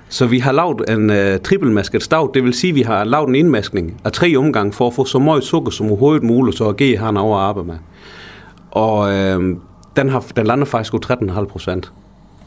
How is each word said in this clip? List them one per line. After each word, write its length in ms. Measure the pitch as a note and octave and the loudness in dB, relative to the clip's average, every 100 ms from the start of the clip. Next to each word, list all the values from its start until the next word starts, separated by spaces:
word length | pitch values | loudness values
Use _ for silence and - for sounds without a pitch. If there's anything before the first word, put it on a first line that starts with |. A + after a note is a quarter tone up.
| - | -8
Så 180 | - B2 | -2 2
vi 120 | B2 | 2
har 140 | C3 | 2
lavet 380 | C#3 F3 A#2 G#2+ | 2 0 -2 -2
en, 200 | A2+ G#2+ | 0 2
øh, 300 | G#2 G2 F#2+ | 2 2 0
trippelmasket 640 | - G3 C#3 G#2 F#2+ G#2+ | 0 0 2 0 0 -4
stout, 280 | - D#3+ D3 | 0 0 0
det 100 | C3+ | 0
vil 100 | B2 | 0
sige, 200 | B2 F#3 | 0 0
vi 80 | C#3+ | 2
har 220 | A2+ G2+ | 0 0
lavet 240 | G#2+ C#3+ C#3+ | 0 0 2
en 60 | |
indmaskning 680 | C3 E3+ A#2 G2+ G2 E2 E2+ | 2 4 2 0 -4 -6 -6
af 80 | A2 | -6
tre 240 | - F3 C#3 | -2 2 2
omgange 360 | D3+ A2+ G2+ | 2 0 -2
for 140 | - A#2+ | -2 -2
at 80 | |
få 100 | A#2+ | 0
så 140 | C3 C3 | 0 2
meget 260 | C#3+ D3+ | 2 2
sukker 260 | - E3 B2+ | 0 -2 -2
som 160 | - G#2+ | -4 -2
overhovedet 360 | G#2 C#3 D3+ | 2 2 4
muligt, 340 | A#2+ A#2+ A#2+ - | 2 2 2 0
så 100 | G#2+ | -2
at 80 | G2+ | 2
G 220 | C#3 G#2 | 2 2
har 120 | A2 | 0
noget 240 | G2+ G#2+ | 0 0
at 60 | G2+ | 0
arbejde 260 | G2 G2+ E2+ | 0 -2 -8
med. 80 | D#2+ E2 - - - - - - - - | -10 -16 -20 -20 -20 -20 -20 -20 -20 -6
Og, 420 | - A2 G#2+ G2+ | -2 0 2 0
øh, 440 | G2 F#2+ F#2 F#2 F2+ - - - - | 0 0 0 -2 -4 -10 -20 -6 -2
den 120 | C3+ | 0
har, 160 | C3 - - | 0 -4 -2
den 100 | G#2+ | 0
lander 180 | B2+ | 0
faktisk 280 | C#3 A#2 G#2+ | 0 -2 -2
på 60 | A2+ | -4
tretten 300 | - B2 G2+ | -2 -2 -2
og 40 | |
en 40 | F#2 | -4
halv 100 | G2+ | -6
procent. 460 | F2+ - F2+ - - - - - - | -6 -6 -6 -6 -16 -20 -20 -20 -20